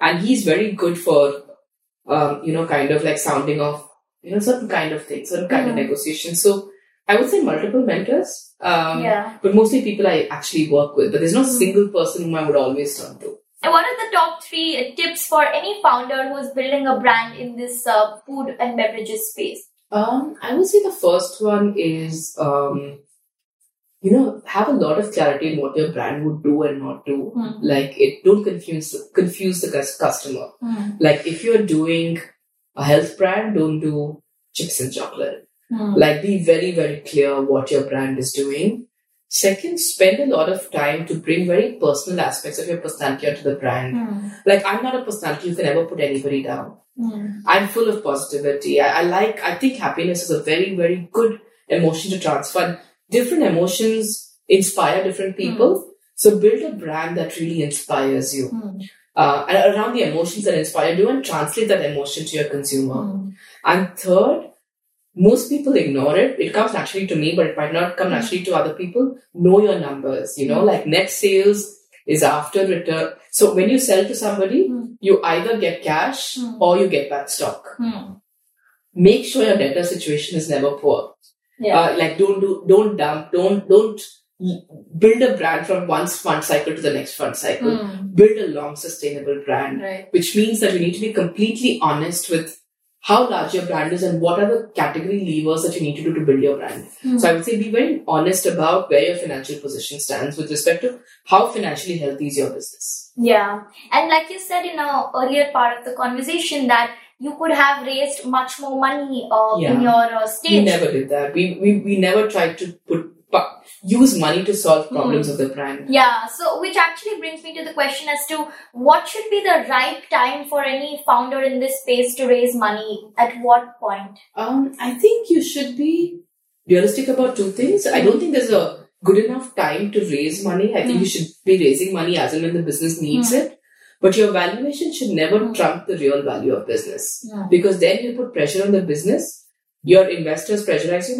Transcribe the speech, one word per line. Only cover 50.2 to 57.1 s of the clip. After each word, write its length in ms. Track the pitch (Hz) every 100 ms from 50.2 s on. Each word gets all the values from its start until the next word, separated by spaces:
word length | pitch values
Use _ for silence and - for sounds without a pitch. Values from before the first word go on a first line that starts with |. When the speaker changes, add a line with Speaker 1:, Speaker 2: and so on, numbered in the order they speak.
Speaker 1:
is 60 | -
a 120 | 151
very, 320 | 156 165 196
very 340 | 185 170 180 175
good 260 | 220 226 220 - _ -
emotion 420 | 175 165 160 185
to 60 | 185
transfer. 640 | 165 - - 185 175 175 - _ -
Different 360 | 220 240 330
emotions 880 | 240 165 185 - 220 220 208 - - _ -
inspire 540 | 190 190 - 147 151
different 320 | 190 185 190 -
people. 420 | - - 269 381
Speaker 2:
Mm. 120 | - - _ -
Speaker 1:
So 220 | 214 196
build 240 | 208 247
a 100 | 311 208
brand 400 | 160 156 170